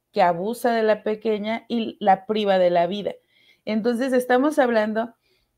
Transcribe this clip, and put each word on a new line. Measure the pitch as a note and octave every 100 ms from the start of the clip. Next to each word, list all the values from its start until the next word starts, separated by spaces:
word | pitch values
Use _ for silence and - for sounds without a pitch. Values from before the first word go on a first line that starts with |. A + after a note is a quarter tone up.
| _
que | G3+
abusa | F3 E3+ G3+ A#3+ A#3+
de | A3+
la | A3 G#3
pequeña | G#3+ G#3+ A3+ G#3 G#3+ A3+ -
y | A#3+ A3 -
la | G#3 F#3+ -
priva | A3 G3+ F#3+
de | F3+
la | F3 F3
vida. | G#3 F3 - _ _ _ _
Entonces | G#3+ A3 A3+ A#3 C4
estamos | B3+ B3 B3 D4 D4+
hablando | B3 A3 G#3+ A3 A#3+ _ _ _ _